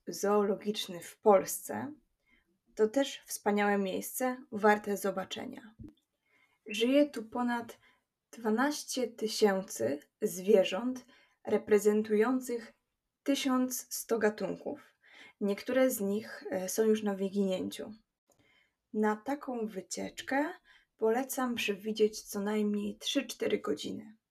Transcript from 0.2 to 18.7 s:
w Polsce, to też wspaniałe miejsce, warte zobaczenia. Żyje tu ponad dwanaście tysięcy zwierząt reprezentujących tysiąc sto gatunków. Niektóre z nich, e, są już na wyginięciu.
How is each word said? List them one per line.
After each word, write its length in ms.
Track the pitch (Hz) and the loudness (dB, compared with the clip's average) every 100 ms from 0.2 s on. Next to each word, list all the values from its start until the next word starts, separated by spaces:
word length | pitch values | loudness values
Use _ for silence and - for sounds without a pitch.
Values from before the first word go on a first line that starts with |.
| 202 208 202 190 208 214 - 175 | 2 2 2 0 -2 -4 -6 -10
w 180 | - - | -14 0
Polsce, 760 | 220 196 - - - 214 254 302 _ _ _ _ _ _ _ - | 6 6 6 -6 -8 -8 -8 -12 _ _ _ _ _ _ _ 0
to 120 | 214 | 0
też 340 | 240 277 - - | 2 -2 -4 -12
wspaniałe 520 | - 214 208 208 202 | -6 0 2 2 2
miejsce, 600 | 196 185 202 - 254 254 - | 0 -4 -6 -4 -4 -4 -8
warte 460 | 214 208 208 208 196 | 2 4 4 2 -4
zobaczenia. 800 | 202 190 185 - - - - - - - _ _ _ _ _ _ - | -4 -4 -6 -10 -10 -12 -18 -18 -20 -20 _ _ _ _ _ _ -10
Żyje 440 | 208 240 277 294 | -2 4 4 4
tu 140 | 254 | 0
ponad 540 | 220 247 240 240 240 - _ _ _ _ _ | -8 -4 -4 -4 -6 -16 _ _ _ _ _
dwanaście 760 | 240 226 220 277 294 - 262 233 | -6 0 2 2 -2 -6 -4 -4
tysięcy 920 | - 214 - 214 190 190 - 220 294 - - | -4 -4 4 4 4 -2 -4 -2 -4 -8 -6
zwierząt 840 | 208 170 185 208 185 185 247 254 - _ _ _ - | -4 -2 6 6 6 0 -4 -8 -12 _ _ _ -2
reprezentujących 1300 | 214 220 214 208 214 214 208 226 262 254 240 - - _ _ _ _ | -2 4 4 6 4 4 4 4 2 -2 -6 -8 -20 _ _ _ _
tysiąc 640 | - 277 277 254 254 254 - | -2 0 2 2 0 -4 -8
sto 300 | - - 226 | -8 -2 2
gatunków. 720 | 208 214 185 170 - 294 - _ _ - - - | 2 2 -4 -6 -8 -10 -14 _ _ -20 -20 -4
Niektóre 480 | 202 202 - 254 262 | -2 -2 0 2 4
z 120 | 214 | 2
nich, 420 | 196 208 - - 403 | -2 -2 -6 -12 -6
e, 180 | 190 185 | -4 -2
są 140 | - | 2
już 200 | 220 214 | 4 4
na 120 | 208 190 | 2 -2
wyginięciu. 800 | 196 196 196 185 190 - 214 214 _ _ _ _ _ _ _ | -2 0 0 0 -4 -8 -12 -14 _ _ _ _ _ _ _